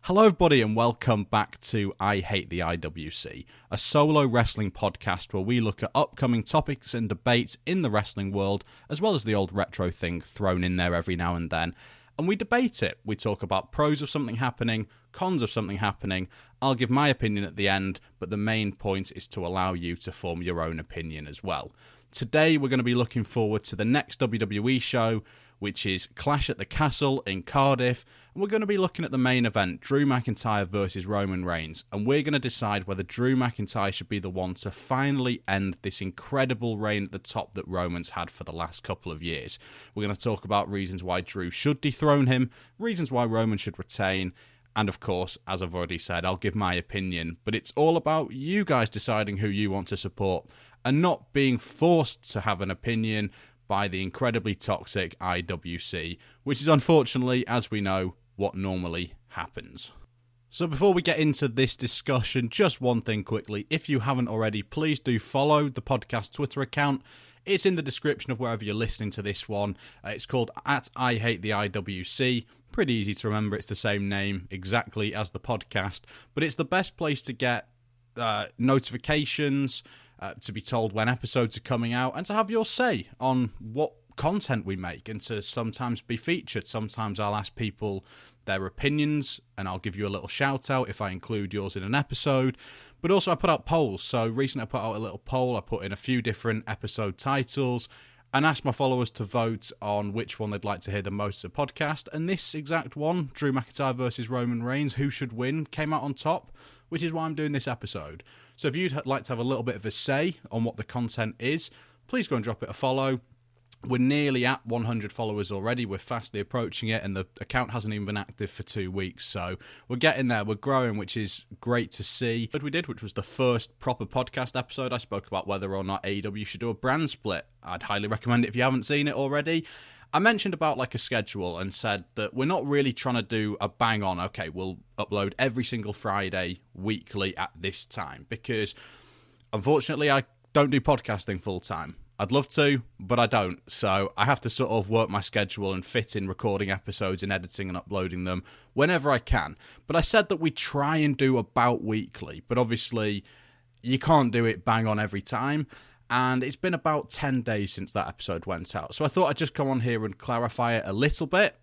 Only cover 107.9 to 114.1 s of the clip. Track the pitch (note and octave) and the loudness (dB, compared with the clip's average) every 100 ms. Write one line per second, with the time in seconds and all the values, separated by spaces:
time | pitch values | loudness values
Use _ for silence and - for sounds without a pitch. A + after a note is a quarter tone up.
107.9 | F#2 D2+ E2 - - - - D3+ C#3+ F3+ | -8 -10 -14 -20 -20 -20 -4 -2 0 -2
108.9 | C#3 C3 C3+ - A#2+ A#2+ C3 A#2+ G#2+ G#2+ | -2 -2 -4 -2 -2 0 0 -2 -4 -6
109.9 | - - C#3 E3+ - - A2+ A2+ - - | -4 0 0 0 -4 -6 -2 -2 -2 -6
110.9 | B2 A#2 - A2 - A#2+ D#3+ - - - | -4 -4 -2 -4 -2 -4 -2 -6 -14 -20
111.9 | _ - B3+ F#3+ B2+ G#2+ G#2+ - - C3+ | _ -4 -4 0 -2 -2 -6 -8 -2 0
112.9 | C3 C3+ B2+ _ _ _ _ _ - B2 | 2 0 0 _ _ _ _ _ -14 -2
113.9 | B2 B2+ | 4 4